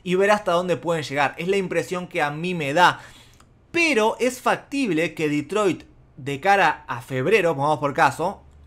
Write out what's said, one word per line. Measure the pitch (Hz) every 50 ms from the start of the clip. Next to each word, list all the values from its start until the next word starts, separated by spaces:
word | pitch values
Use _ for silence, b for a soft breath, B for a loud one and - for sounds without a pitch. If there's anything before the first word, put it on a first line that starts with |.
| B
y | 180 180
ver | 185 196 202
hasta | 208 208 - 190
dónde | 170 175 180 180 170
pueden | - - 170 165 160 135
llegar. | - 135 147 - - - -
Es | 170
la | 185 196
impresión | 196 185 165 170 170 151 - 180 180 180
que | 170 - 170
a | 147 143
mí | 147 156 170 185 180
me | 170 147 135 147
da. | 175 180 156 131 B B B B B B B B B B _ _ _ _ _
Pero | - 339 330 320 269 214 214 226 - -
es | 233 254 254 -
factible | - 240 190 - - - 277 277 269 202 165 156 170 160 160
que | 165 160
Detroit, | 151 147 147 139 139 190 214 208 185 151 - - - - - - _ _
de | - 127 139 139 135
cara | 156 190 202 196 175 151 143 - -
a | - 123 120
febrero, | - - 135 131 127 170 220 214 170 170 156
pongamos | 139 139 151 151 135
por | 147 143 127
caso, | 156 156 131 - - 160 190 - - - - - - -